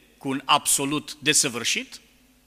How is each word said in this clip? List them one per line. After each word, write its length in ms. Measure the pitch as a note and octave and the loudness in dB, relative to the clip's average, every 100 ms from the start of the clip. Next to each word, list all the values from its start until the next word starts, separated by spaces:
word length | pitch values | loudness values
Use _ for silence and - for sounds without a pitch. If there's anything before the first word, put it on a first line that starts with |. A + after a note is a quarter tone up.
| _ _ | _ _
cu 120 | C#3 | -4
un 120 | C3+ - | -4 2
absolut 720 | D3 - - C#3 D3 - - | 2 4 0 0 -4 -6 -4
desăvârșit, 840 | C#3+ D3+ D3 A#2 A2+ A3 C4 - - _ _ _ | 0 2 2 -2 -2 -2 -6 -14 -20 _ _ _